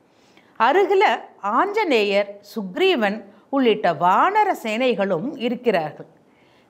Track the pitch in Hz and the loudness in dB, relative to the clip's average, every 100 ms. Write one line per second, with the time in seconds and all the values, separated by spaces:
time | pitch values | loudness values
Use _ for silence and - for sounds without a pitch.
0 | _ _ _ _ _ _ 226 330 381 392 | _ _ _ _ _ _ 2 4 2 2
1 | 381 233 - - 202 240 370 403 392 233 | 2 0 -6 -10 -4 -2 0 -2 0 0
2 | 202 196 202 - - - 190 185 381 330 | 2 0 -2 -8 -14 -12 -10 0 0 2
3 | 214 214 - - _ 277 247 208 180 151 | 0 -4 -10 -20 _ 0 2 2 0 2
4 | 175 202 320 415 403 339 226 220 262 202 | 2 4 2 2 0 -2 -4 -2 -2 0
5 | 196 170 226 302 233 247 240 190 151 - | -2 -2 -4 -6 -6 -2 -2 -2 -4 -10
6 | - _ _ _ _ _ | -20 _ _ _ _ _